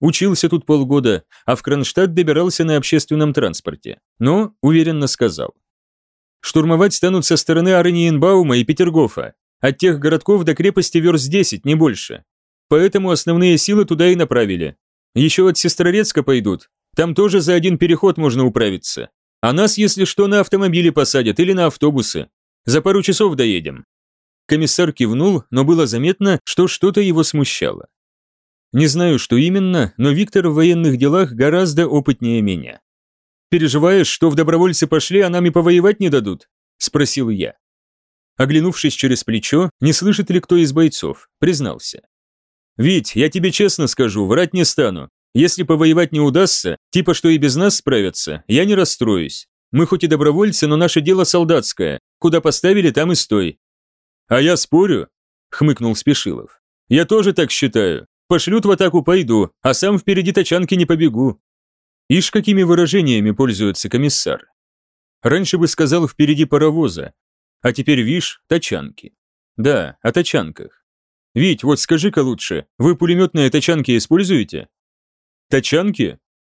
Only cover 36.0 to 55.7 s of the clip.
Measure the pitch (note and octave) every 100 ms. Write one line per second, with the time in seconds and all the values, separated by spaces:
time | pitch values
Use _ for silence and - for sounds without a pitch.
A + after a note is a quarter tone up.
36 | F#3 C#3 G2+ F2+ _ _ _ - - C#3+
37 | C3+ C#3 A#2 G2+ B1+ - _ _ _ _
38 | _ _ _ - C3+ D#3 E3+ - D3+ -
39 | C3+ B2 - A2+ - D3+ F#3 - C#3+ D3+
40 | F#3+ G#3 - F3 - F3 D#3 D3 E3 -
41 | D2 - _ - D#3+ D#3 A#2 A#1 - -
42 | _ _ _ _ _ _ _ - C3+ F#3+
43 | - G#2+ D3+ F#3+ F3+ - G3+ - C#3 -
44 | A#2+ G2+ F#2+ C3 F3+ F#3 E3 - A#2+ F2
45 | C2+ _ _ A#2 E3 - D#3+ D#3 D#3+ D#3+
46 | E3+ D3+ D3 D3 F#3+ - F2+ E2 _ F3+
47 | F3+ E3 E3+ D#3+ C#3+ C3+ G3+ - - A#2+
48 | F#2+ - - D#2 - A#2+ G3 G3 E3+ -
49 | A2 F#2+ D2+ - - _ _ B2+ E3 F#3
50 | E3+ D#3 D3+ D#3 G#3 - D3+ D3+ E3+ E3
51 | D3+ F#3+ F3 F3 E3 D#3+ - - E2 C#2+
52 | _ _ E3 D#3+ D#3 - F3+ G3+ E3+ B2+
53 | E3 E3+ - G#2+ F2 - _ _ _ _
54 | _ _ - A#2+ D3+ E3+ - D#3+ G3 B2
55 | - _ _ _ _ - D3+